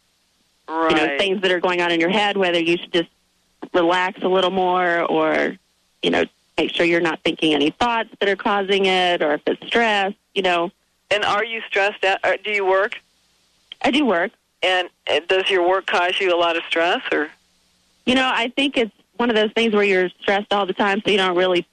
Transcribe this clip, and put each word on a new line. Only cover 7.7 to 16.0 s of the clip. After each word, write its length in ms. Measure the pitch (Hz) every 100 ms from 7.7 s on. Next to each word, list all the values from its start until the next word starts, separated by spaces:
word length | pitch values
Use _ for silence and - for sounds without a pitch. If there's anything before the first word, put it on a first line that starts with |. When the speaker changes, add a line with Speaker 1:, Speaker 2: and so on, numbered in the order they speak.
Speaker 1:
thoughts 400 | - 240 226 220 -
that 80 | 202
are 80 | 196
causing 500 | 226 202 190 196 190
it 360 | 185 180 175
or 120 | 160
if 80 | 147 -
it's 200 | - -
stress, 460 | 233 233 208 190 - _
you 80 | 196
know. 280 | 185 175 170 - _ _ -
Speaker 2:
And 140 | 202
are 200 | - 202
you 180 | 233 226 -
stressed 380 | 202 196 208
out? 140 | 190 196
Or 120 | - 180
do 140 | 196
you 160 | 202 190
work? 340 | 190 214 - _ _ _ _ _ _ - -
Speaker 1:
I 80 | 262
do 140 | 269
work. 280 | 269 175 196 - _ _
Speaker 2:
And, 260 | 180 185 175 _ -
uh, 120 | 143 165
does 200 | 185 185
your 180 | 190 175
work 180 | 190 -
cause 340 | 202